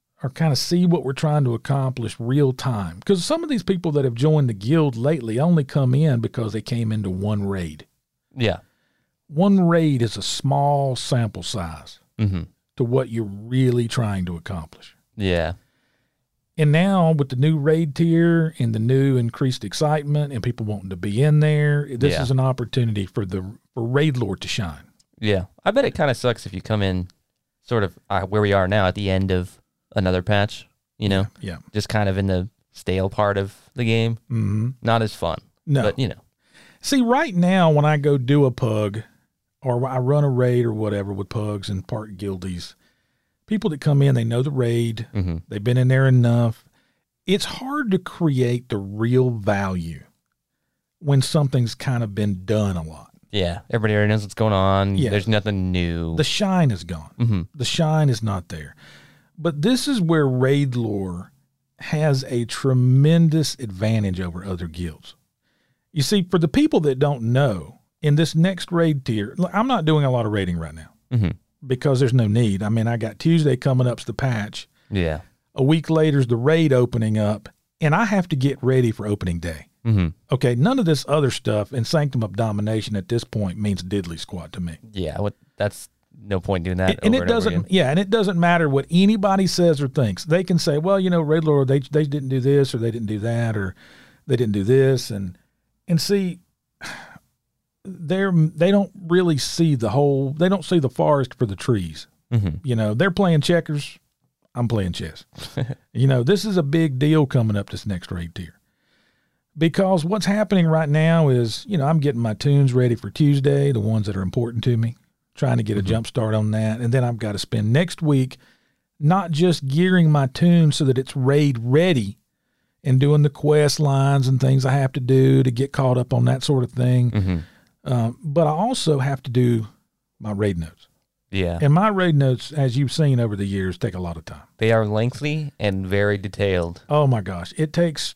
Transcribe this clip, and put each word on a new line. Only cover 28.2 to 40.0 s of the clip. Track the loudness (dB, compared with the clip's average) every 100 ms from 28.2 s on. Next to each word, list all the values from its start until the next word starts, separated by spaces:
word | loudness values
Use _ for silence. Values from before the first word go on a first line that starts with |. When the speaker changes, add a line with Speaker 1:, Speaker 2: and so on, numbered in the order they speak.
Speaker 2:
where | 0 0
we | 2
are | 2 2
now | 2 0
at | -2
the | -2
end | 0 0
of | -2 -4 -12 _ _ _ -2
another | 0 0
patch, | 0 0 0 -6 -20 _ _ -6
you | 0
know? | 0 -2 -8
Speaker 1:
Yeah. | -14 -14 -8
Speaker 2:
Just | -6 -4
kind | -2 0
of | 0
in | 0
the | -2 -4 -12 _
stale | -12 -6 -2 -2
part | 0 0 0
of | -4 -10 _ -6
the | -2
game. | 0 0 -4 -6
Speaker 1:
Mm-hmm. | -4 -2 -2 -4 -4
Speaker 2:
Not | -2 0
as | 0
fun. | -4 -6 -6 -12 _ -4
Speaker 1:
No. | 0
Speaker 2:
But, | 0 -2
you | -6
know. | -8 _ _ _ _ -20 _
Speaker 1:
See, | -2 0
right | 2 0 0 0
now | 2 4 4
when | 4 2
I | 2
go | 2 0
do | 2 2 2
a |
pug | 0 -4 -2 -2 -6 -12 _ _ _ _ _
or | -4 -2 -2
I |
run | -2